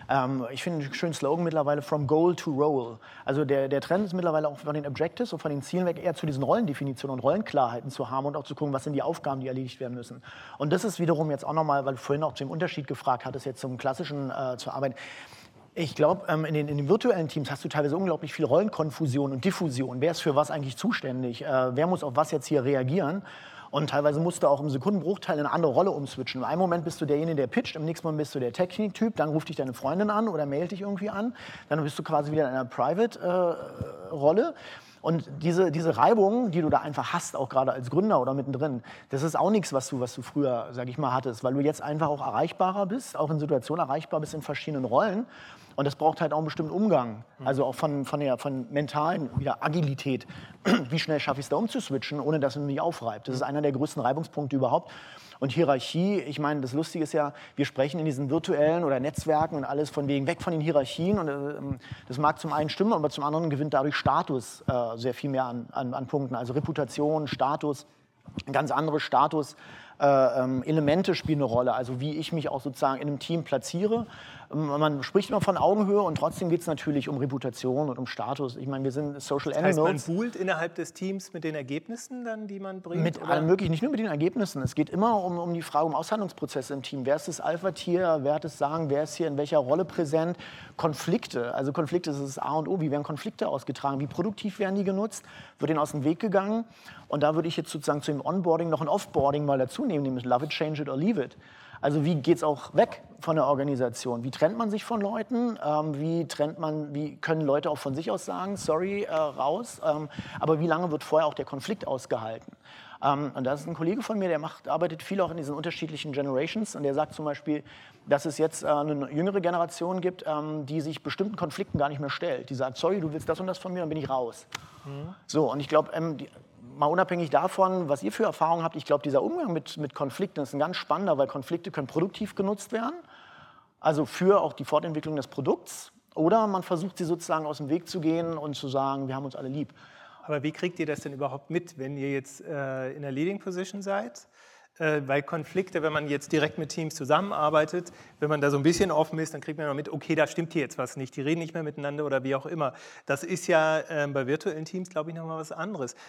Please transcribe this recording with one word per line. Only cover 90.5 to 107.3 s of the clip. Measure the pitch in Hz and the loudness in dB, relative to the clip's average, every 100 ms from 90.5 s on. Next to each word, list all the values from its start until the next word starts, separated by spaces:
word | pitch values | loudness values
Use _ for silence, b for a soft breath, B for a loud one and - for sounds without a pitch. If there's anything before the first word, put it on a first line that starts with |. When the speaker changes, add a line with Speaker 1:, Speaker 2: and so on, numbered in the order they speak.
| B B - | B B -2
Speaker 1:
Konflikte. | 165 131 - 240 - 127 120 | -2 0 0 0 0 -4 -2
Also | - 135 | -2 0
Konflikte | 143 147 175 170 | 0 0 0 -2
ist | 139 | -4
das | 139 135 | -6 -6
A | - | -2
und | 156 160 | -2 0
O. | 190 | 0
Wie | 156 | 0
werden | 147 | -2
Konflikte | 143 147 226 - - | -2 -6 -8 -4 -2
ausgetragen? | 139 - 131 139 135 | -2 -4 -4 -2 -2
Wie | 143 | -2
produktiv | - 196 202 208 185 | -2 -2 -2 -6 -2
werden | 196 196 | 0 0
die | |
genutzt? | 190 196 214 - B B B - | 0 0 -2 -6 B B B -4
Wird | 143 | 0
denen | 156 | 2
aus | 151 | 2
dem | 151 | 2
Weg | 139 160 | 0 0
gegangen? | 220 190 196 226 233 B B B B | 2 2 2 0 -2 B B B B
Und | 147 | 2
da | 147 156 | 4 4
würde | 165 | 0
ich | 160 | -2
jetzt | 156 | -4
sozusagen | 156 151 147 | -2 0 0
zu | 147 | 0
dem | 143 - | -2 0
Onboarding | 185 175 160 170 | 0 2 2 2
noch | 151 | 0
ein | 151 | 2
Offboarding | 196 - 156 139 143 147 | 0 0 2 4 4 2
mal | 135 | 2
dazu | 127 - 277 | 2 -2 0
nehmen, | 151 | 0
nämlich | 139 127 120 | 0 -2 2
Love | 123 151 | 2 2
it, | |
change | - 156 151 | -2 -2 -2
it | 139 | -2
or | 135 | 0
leave | 185 208 | 2 2
it. | 123 - B B B B | -2 -8 B B B B
Also | 147 151 147 | 0 2 2
wie | 160 | 2
geht's | 131 175 | 4 4
auch | 156 143 - - | 2 0 2 4
weg | - - - - | 4 0 -18 -6
von | - 160 | 0 2
der | 135 | 4
Organisation? | 139 143 131 123 117 127 120 | 2 2 0 0 -2 -4 -4
Wie | 120 | -4
trennt | - 156 226 | 2 2 2
man | 226 | -2
sich | 208 - | -2 -2
von | 233 | -2
Leuten? | 202 226 220 233 240 220 147 | 0 -2 -2 0 0 0 0
Ähm, | 151 156 139 | 2 0 0
wie | 156 165 165 | 0 0 -2
trennt | - 151 160 | 0 -2 0
man, | 160 151 147 | -2 -2 -4
wie | 143 151 135 | -4 -6 -6
können | - | -2